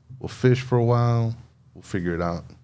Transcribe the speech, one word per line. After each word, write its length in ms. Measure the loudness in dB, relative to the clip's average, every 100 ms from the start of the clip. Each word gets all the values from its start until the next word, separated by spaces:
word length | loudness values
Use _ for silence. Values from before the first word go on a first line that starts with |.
| -20 -14
We'll 100 | -14
fish 320 | 2 4 4
for 140 | 2 0
a 60 |
while. 520 | 2 2 2 2 0 -6 -14 _ _
We'll 80 | -20
figure 320 | -8 -4 -2
it 60 | -2
out. 240 | -2 -4 -10 -20